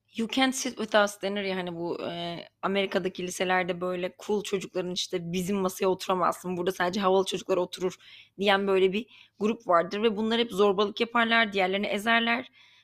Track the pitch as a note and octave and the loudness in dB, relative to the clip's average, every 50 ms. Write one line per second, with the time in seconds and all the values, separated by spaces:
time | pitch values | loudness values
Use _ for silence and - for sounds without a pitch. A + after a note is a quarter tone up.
0 | _ _ _ A3+ A3+ G#3+ - C4 C4 C4 B3+ - - B3+ A#3+ - A3 G#3+ - G#3+ | _ _ _ -6 -6 -2 0 2 2 2 0 -2 -6 -6 -6 -6 -4 2 4 4
1 | G#3 G3+ - - - G3 G3+ G#3 G3 F#3+ F#3+ F#3+ F3+ F3+ E3+ E3 E3+ E3+ - - | 4 4 0 -4 -6 -4 -4 -4 -4 -2 -4 -4 -4 -6 -6 -6 -6 -6 -4 -4
2 | - - E3+ E3+ E3+ E3+ E3+ - - - _ _ - F#3 G3 G3 F#3+ G3 - G3 | -6 -6 -6 -6 -6 -8 -8 -10 -12 -16 _ _ -4 0 0 0 0 0 0 -2
3 | F3 F#3 - - F3+ F3+ - - F#3+ F3+ F#3 F#3 F3+ F3+ F3+ F3 F3+ F3+ F3+ F3 | -2 -2 -4 -6 -8 -8 -4 -4 0 2 2 2 2 0 -2 -4 -4 -4 -4 -4
4 | F3+ F3+ - - - - G#3+ G3+ G3+ - G#3 F#3+ - - - F#3 F3 F3+ F3+ - | -4 -6 -8 -10 -4 -2 -2 -2 -2 -2 -4 -4 -4 -4 -4 -4 -4 -4 -4 -6
5 | - - F#3 F3+ E3+ E3+ F3 F#3 F3 F#3+ G#3 G3 F#3 F#3 - - G3+ F#3+ F#3 F#3 | -4 -4 -4 -6 -4 -4 -4 -4 -2 -2 0 0 0 -2 -2 0 2 2 2 0
6 | - - F#3+ F3+ E3+ E3 F3 - - F3+ F#3 F3 F3 F#3 F#3 - F3+ F3+ F#3 G3+ | 0 -2 0 2 2 0 0 -2 -4 -6 -4 -2 -2 -2 -2 0 0 0 0 2
7 | G3+ F#3 F#3+ G3 F#3 - G3+ F#3+ - - F#3+ F3+ F3+ - - - F#3 F3+ - - | 2 4 4 4 2 2 -4 -6 -2 0 0 0 0 -2 -4 -6 -6 -6 -6 -8
8 | - - - - - _ _ - G3 G3+ G3 G3 G3+ G3 F#3+ F#3+ F#3+ F#3+ F#3 A3 | -14 -20 -20 -20 -20 _ _ -2 2 2 2 2 2 2 4 4 4 4 2 0
9 | B3 - - - - _ _ - G3+ G#3+ A3+ - - E3 F3 E3+ E3 F3 G3+ G#3 | -4 -6 -14 -20 -20 _ _ -2 -2 -2 -2 -2 0 2 4 4 4 2 -2 0
10 | A3 A#3 G3+ G3+ A3 A3 A#3 A#3 A#3 A#3 G3 F#3 G#3 G3+ F#3+ G3 G#3+ G3+ - - | 0 0 2 0 0 0 2 0 0 0 2 4 4 4 4 4 0 0 0 -2
11 | A#3 A3+ - A#3+ A3+ A3+ A#3 A3+ A3+ G#3 G3 G3 F#3 F#3 F#3+ G3+ G#3 - F#3+ G3+ | -4 0 2 0 2 4 4 2 2 2 2 0 0 2 0 -2 -2 -2 -2 -2
12 | G3+ A#3 A#3 A#3 A3+ A#3 A#3 B3+ B3+ - _ - - _ _ _ | 0 2 2 2 2 0 -2 -2 -4 -10 _ -20 -20 _ _ _